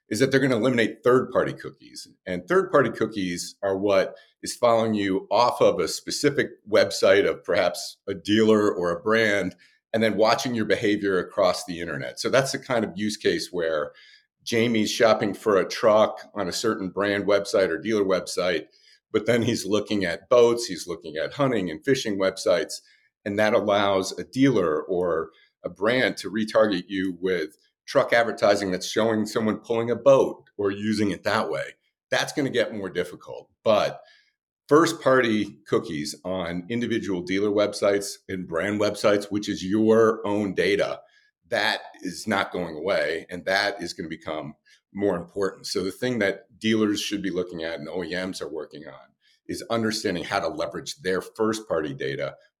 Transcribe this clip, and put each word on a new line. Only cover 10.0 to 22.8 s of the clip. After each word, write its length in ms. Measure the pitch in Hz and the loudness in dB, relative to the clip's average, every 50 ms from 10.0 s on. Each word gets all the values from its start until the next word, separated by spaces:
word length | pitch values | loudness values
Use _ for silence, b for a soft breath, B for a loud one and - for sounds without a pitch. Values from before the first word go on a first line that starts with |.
| 113 | 0
then 140 | 110 98 | 2 2
watching 360 | 95 110 110 120 117 - 127 120 | 4 4 4 4 2 0 -4 -4
your 120 | 110 104 | -2 0
behavior 520 | 85 95 92 113 104 107 98 98 98 95 | 0 0 2 2 0 0 2 0 0 0
across 460 | 87 82 - - 104 95 90 90 - - | 0 -2 -2 0 2 2 2 2 0 -6
the 160 | - 85 82 | -8 -8 -8
internet. 400 | 87 85 76 69 64 62 - - | -8 -8 -8 -8 -8 -10 -8 -6
So 100 | - 113 | -4 2
that's 220 | 107 131 135 135 | 2 2 2 0
the 80 | - - | -4 -6
kind 240 | - - 127 117 104 | -4 -2 -2 -2 -2
of 80 | 92 85 | -2 -4
use 200 | 95 104 107 104 | -4 -4 -4 -4
case 340 | - - 101 87 80 - - | -2 0 0 0 0 -2 -6
where 420 | 90 87 82 80 80 76 71 - b b b b b b b b b _ - | -6 -4 -2 -2 -2 -2 -4 -6 b b b b b b b b b _ -8
Jamie's 480 | - 117 113 113 120 113 110 104 95 | -2 0 0 2 2 2 0 0 0
shopping 420 | - - 117 110 107 - 113 101 92 | 2 4 4 4 4 4 2 -4 -4
for 220 | - - 113 101 | -2 0 2 4
a 120 | 92 85 | 4 2
truck 640 | - - - 123 110 104 110 104 - - - - - - | 0 -2 2 4 6 6 6 4 4 0 -6 -14 -12 -8
on 140 | 101 95 85 | -6 -6 -6
a 40 | - | -4
certain 360 | - - 110 107 110 95 90 | -2 -2 -2 -2 -2 -4 -6
brand 340 | - 95 101 104 101 101 95 | -4 -2 0 0 0 0 2
website 460 | 95 101 98 101 - - 101 95 85 | 2 2 2 0 0 2 2 2 2
or 80 | 82 | 0
dealer 260 | - - 110 110 104 98 | -4 -4 -2 0 0 2
website, 640 | 95 92 87 - - - 92 87 92 87 73 - - b b b b b b b _ - | 2 0 -2 -2 -4 -4 -2 -2 0 -2 -2 -4 -8 b b b b b b b _ -4
but 120 | 104 104 | -2 0
then 180 | - 120 120 110 | 2 2 2 2
he's 220 | 120 113 110 - | 0 -2 -2 -2
looking 380 | 92 104 104 - - 110 101 92 | -2 -2 -2 -2 -2 -2 -2 -2
at 240 | 85 82 - - | -2 -4 -4 -2
boats, 380 | - 123 123 120 120 117 117 - | 2 4 6 6 6 4 0 -2
he's 220 | 92 90 78 - | -6 -8 -8 -8
looking 280 | 87 85 - - 80 73 | -8 -10 -10 -10 -10 -8
at 200 | 80 76 - - | -6 -6 -6 -2
hunting 360 | - 139 127 120 104 90 85 | -2 0 0 0 0 -2 -4
and 140 | 78 78 - | -6 -4 0
fishing 340 | 139 131 135 - 113 101 98 | 0 0 0 0 -4 -2 0
websites, 640 | 95 95 95 - - 107 90 85 76 - - - | 0 0 0 0 0 2 2 2 0 -4 -8 -14